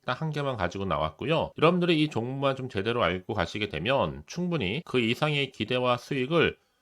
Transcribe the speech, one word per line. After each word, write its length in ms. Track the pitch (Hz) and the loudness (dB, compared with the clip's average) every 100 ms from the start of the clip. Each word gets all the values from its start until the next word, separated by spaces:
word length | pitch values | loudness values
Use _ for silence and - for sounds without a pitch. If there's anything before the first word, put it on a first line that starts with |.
딱 160 | - 123 | -6 -4
한 100 | 160 | -4
개만 260 | 147 143 120 | -2 -2 0
가지고 280 | 87 98 | -2 -2
나왔고요. 680 | 95 76 78 - 127 160 85 - | -2 0 0 -2 -2 0 0 2
여러분들이 420 | 156 180 170 160 | 4 4 2 2
이 100 | 151 | 2
종목만 440 | 127 120 135 139 | 0 -4 -2 -2
좀 140 | 131 127 | -2 -4
제대로 340 | 101 104 120 | -2 0 2
알고 320 | 87 92 - | 2 0 -2
가시게 360 | 104 85 101 104 | -2 -2 -2 -4
되면 520 | 76 95 135 87 69 - | -2 0 2 2 -2 -10
충분히 560 | - 180 165 90 123 | -6 -4 -2 -2 -4
그 160 | - 127 | -2 0
이상의 500 | 113 117 151 147 135 | 2 2 0 0 -2
기대와 460 | - 110 127 123 120 | -4 -2 0 0 0
수익을 600 | - 143 127 165 107 - _ _ | -2 -4 0 4 2 0 _ _